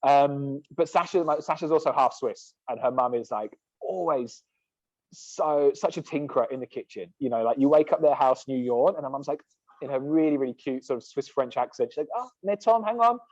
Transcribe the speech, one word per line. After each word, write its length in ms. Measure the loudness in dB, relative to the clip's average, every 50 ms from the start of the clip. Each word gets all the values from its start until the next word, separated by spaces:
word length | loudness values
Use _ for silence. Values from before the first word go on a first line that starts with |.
Um, 600 | 4 6 6 6 6 4 2 -2 -6 -6 -6 -8 -10 _ -2
but 120 | -2 -2 0
Sasha, 340 | 2 0 0 2 0 0 2
my, 160 | 2 0 -2
Sasha's 300 | 0 -4 -4 -4 -2 0
also 220 | 0 2 2 2
half 220 | 2 2 2 2 2
Swiss, 400 | 0 -6 -6 -6 -6 -14 -20 _ _ _ -10
and 120 | -10 -2
her 100 | -2 -2
mum 240 | 0 0 0 0 0
is, 160 | -4 -6 -4
like, 260 | -6 -6 -6 -8 -12 _ _ _ _ _
always 600 | -10 -8 -6 -4 -2 -2 -2 -2 -2 -6 -10 -18 _ _ _ _ _ _ _ _ _ _ _ _ _ _
so, 600 | _ -20 -20 -20 -6 -4 -2 0 2 4 4 4 2
such 220 | 2 -2 -4 -2
a 60 | -4
tinkerer 480 | -10 -6 -6 -6 -6 -2 0 0 0 0
in 100 | -2 -8
the 60 | -10
kitchen. 460 | -10 -10 -12 -12 _ -12 -14 -14 -14 _ _
You 120 | -4 -2
know, 120 | -2 0
like, 160 | 0 0 2 2
you 100 | 4 4
wake 240 | 6 6 4 4
up 80 | 2 2
their 140 | 4 4 4
house, 340 | 4 4 2 2 2 -2 -6
New 100 | -6 -4
Yawn, 360 | -2 -2 0 2 2 2 2
and 80 | 0 -6
her 60 | -8
mum's, 180 | -8 -8 -6 -6
like, 140 | -8 -8 -8 _ _ _ _ _ _ _
in 80 | -10 -6
her 100 | -6 -4
really, 360 | -4 0 2 2 4 4 2
really 180 | 0 0 -2 -4
cute 300 | _ -6 -6 -6 -6 -4
sort 140 | -6 -6 -6
of 60 | -6
Swiss 240 | -10 -8 -8 -8 -6
French 280 | -2 -2 -2 -2 -2
accent, 360 | -4 -4 -4 -2 -4 -4 -4
she's 60 | -4 -8
like, 100 | -8 -6 -6
Oh, 140 | -8 -8 -8 _ _
no, 120 | _ -4 -4
Tom, 280 | -2 2 2 2 2 2
hang 160 | -2 -2 2
on 180 | 2 2 2 2 -6 _